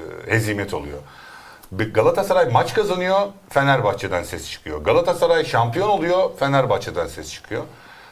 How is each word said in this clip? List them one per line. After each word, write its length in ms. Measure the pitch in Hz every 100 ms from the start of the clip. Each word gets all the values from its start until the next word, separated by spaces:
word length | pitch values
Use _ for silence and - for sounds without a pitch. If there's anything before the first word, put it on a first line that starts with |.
| 82 82 82
hezimet 460 | 113 107 101 98
oluyor. 240 | 78 71 71 - - - - - - -
Bir 220 | 95 113
Galatasaray 560 | 107 135 175 196 185 -
maç 240 | - 170
kazanıyor, 460 | 226 202 180 180 196 202 - -
Fenerbahçe'den 720 | 143 139 131 104 98 95 90
ses 280 | 82 85 -
çıkıyor. 280 | - 78 76
Galatasaray 600 | 80 147 175 170 170 165
şampiyon 440 | 143 120 117 139 208
oluyor, 420 | 196 170 185 185 -
Fenerbahçe'den 680 | 139 139 120 98 - 85 78
ses 260 | 78 76
çıkıyor. 300 | - - - - - - - -